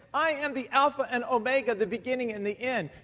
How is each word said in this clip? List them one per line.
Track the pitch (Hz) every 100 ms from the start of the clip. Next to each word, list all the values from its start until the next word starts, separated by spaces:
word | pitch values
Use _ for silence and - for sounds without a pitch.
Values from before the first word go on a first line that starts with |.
| -
"I | 269 320
am | 285 294
the | 269 220
Alpha | 262 285 285 254
and | 247
Omega, | 240 247 226 269 247
the | 208 208
beginning | 226 247 254 240
and | 214 202
the | 202
end." | 247 240 151 -